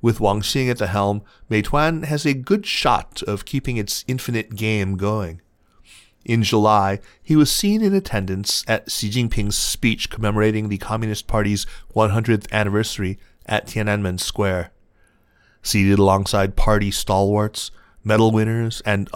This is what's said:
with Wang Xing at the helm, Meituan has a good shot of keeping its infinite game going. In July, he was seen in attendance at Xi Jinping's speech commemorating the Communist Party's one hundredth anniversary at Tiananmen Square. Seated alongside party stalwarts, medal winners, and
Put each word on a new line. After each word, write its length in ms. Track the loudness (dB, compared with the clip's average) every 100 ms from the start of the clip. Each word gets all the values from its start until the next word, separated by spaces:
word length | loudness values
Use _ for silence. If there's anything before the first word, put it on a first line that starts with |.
with 200 | -2 2
Wang 180 | 2 0
Xing 300 | -2 -2 -2
at 80 | -2
the 100 | -2
helm, 360 | 0 0 -2 -8 _ -4
Meituan 560 | -2 0 2 2 0 -4
has 200 | -2 -2
a 80 |
good 320 | -2 0 -2 0
shot 560 | -2 0 0 -2 -10
of 200 | -6 -6
keeping 320 | -4 -6 -4 -4
its 300 | -4 -6 -4
infinite 480 | -6 -2 -4 -4 -4
game 400 | -2 0 0 -2
going. 460 | -2 -2 -4 -10 _ _ _ _ -20 -20 _ _
In 200 | -2 0
July, 560 | 2 4 4 4 2 -2 -8 _
he 120 | 0 4
was 140 | 4
seen 320 | 2 2 2
in 140 | 2 0
attendance 680 | 0 -4 -2 -4 -4 -4 -2
at 240 | -2 -2
Xi 180 | -6 -4
Jinping's 480 | -2 0 0 -2 -2
speech 540 | -4 0 0 0 -4
commemorating 580 | -4 -2 2 2 0 -2
the 80 | -6
Communist 480 | -4 -4 -4 -6 -2
Party's 400 | 0 2 0 -4 -10 -6
one 180 | 0 2
hundredth 360 | 2 2 0 0
anniversary 640 | -2 0 0 -2 -4 -6 -6 -14 _ -4
at 180 | -4 -4
Tiananmen 540 | -4 -2 -2 -2 -4
Square. 520 | -6 -2 -2 -2 -6 _ _ _ _ _ _ _ _ _
Seated 340 | -2 2 4 6
alongside 580 | 6 4 2 0 0 4
party 360 | 4 4 2
stalwarts, 800 | -4 -2 0 2 2 0 -4 -12 -14 _ _
medal 260 | 0 4 4
winners, 540 | 4 2 0 -2 -4 -2
and 240 | -2 -2